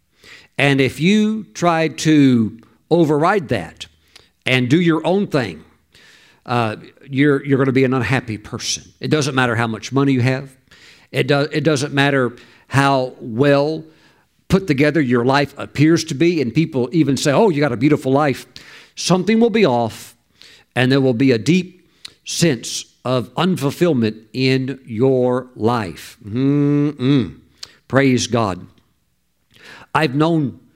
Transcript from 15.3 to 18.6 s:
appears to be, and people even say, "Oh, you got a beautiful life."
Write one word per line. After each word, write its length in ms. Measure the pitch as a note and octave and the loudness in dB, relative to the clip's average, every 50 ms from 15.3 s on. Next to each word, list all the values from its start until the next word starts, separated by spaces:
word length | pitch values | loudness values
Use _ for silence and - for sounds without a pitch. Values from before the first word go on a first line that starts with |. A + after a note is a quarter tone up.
| C3+ C#3+ C#3+ C3+ - | 2 2 0 -2 -6
appears 460 | - G2+ - - - D3+ D#3 E3+ D3+ D#3 | -12 -14 -10 0 2 4 4 4 2 0
to 100 | - D3+ | -6 -4
be, 300 | C3 E3 F3 F3+ D#3 C3 | 0 0 0 0 0 -2
and 100 | A#2 - | -2 0
people 360 | D#3+ E3 D#3+ - C3 A#2+ - | 0 -2 0 -2 -4 -4 0
even 260 | - E3 D3+ C3+ C3+ | 0 0 2 2 0
say, 140 | A#2+ - D#3 | 0 0 0
"Oh, 180 | C3 D#3 A#3 G#3 | 2 4 2 2
you 100 | D#3 C#3+ | 2 0
got 120 | D3+ C#3 | -2 -2
a 60 | A#2+ | 0
beautiful 340 | G2+ C3 D3+ D3+ - - C3 | 0 2 2 2 2 0 0
life." 340 | C3+ C#3 D3+ C#3+ B2 - - - _ - | 2 2 2 0 -2 -4 -10 -18 _ -20